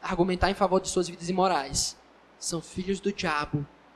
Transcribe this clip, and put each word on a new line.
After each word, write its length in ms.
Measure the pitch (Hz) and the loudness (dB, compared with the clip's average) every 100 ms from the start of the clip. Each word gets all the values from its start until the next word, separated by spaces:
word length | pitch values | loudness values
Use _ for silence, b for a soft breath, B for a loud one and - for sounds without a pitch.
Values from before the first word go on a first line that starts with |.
argumentar 480 | - 185 185 180 180 | -4 0 2 4 2
em 60 | |
favor 260 | 196 190 185 | 4 4 2
de 80 | 185 | 2
suas 200 | - 175 | -2 -2
vidas 200 | 175 170 | -4 -4
imorais 680 | 185 185 165 135 - - - - - _ - | 2 4 2 -2 -2 -4 -6 -20 -20 _ -10
são 240 | - 170 | -6 -6
filhos 380 | - - 185 196 | -6 -8 -4 -2
do 120 | 196 | -2
diabo 540 | 202 180 151 147 151 143 - - | -2 -2 -2 -2 -4 -4 -12 -20